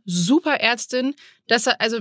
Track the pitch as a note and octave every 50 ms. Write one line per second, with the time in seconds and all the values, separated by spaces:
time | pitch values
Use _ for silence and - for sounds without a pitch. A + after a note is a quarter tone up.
0 | - G3 F3 F3 E3+ F#3+ C#4 F4 - - A3 - - A3+ A#3+ A3+ - - B3+ B3+
1 | B3+ C4+ C#4+ _ - - _ _ _ - A3+ A#3 - B3+ A#3 - A3+ A3+ A3+ A3+